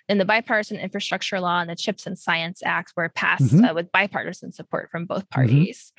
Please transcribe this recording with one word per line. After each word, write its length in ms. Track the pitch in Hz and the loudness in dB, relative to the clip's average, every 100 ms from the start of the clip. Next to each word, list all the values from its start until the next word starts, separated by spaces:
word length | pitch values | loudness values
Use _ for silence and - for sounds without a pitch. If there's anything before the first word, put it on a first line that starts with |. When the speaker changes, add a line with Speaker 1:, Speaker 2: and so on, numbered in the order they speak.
| - | 0
Speaker 1:
And 140 | 202 | 2
the 40 | 190 | 4
bipartisan 520 | 220 233 220 208 202 | 2 2 -2 -2 -6
infrastructure 640 | 190 202 - 185 - 190 | -8 -6 -4 -6 -4 -4
law 180 | 180 175 | -2 -2
and 100 | 170 | -2
the 60 | 170 | -6
Chips 320 | - 196 - | -6 -6 -6
and 100 | 185 | -8
Science 440 | - 170 165 - | -2 -2 -2 -6
Act 300 | - 170 - - | -4 -4 -4 -6
were 140 | 165 | -6
passed, 340 | - 180 277 | -2 -2 2
Speaker 2:
Mm-hmm. 220 | 131 160 247 | 4 6 6
Speaker 1:
uh, 80 | |
with 180 | 165 175 | 4 -2
bipartisan 640 | 185 202 - 110 185 - | 0 0 -2 -6 -8 -14
support 360 | - - - - | -16 -8 -8 -6
from 160 | 165 170 | -8 -6
both 180 | 190 | -6
Speaker 2:
Mm-hmm. 120 | - - | -4 2
Speaker 1:
parties. 560 | 123 139 180 - - | 4 6 4 0 -16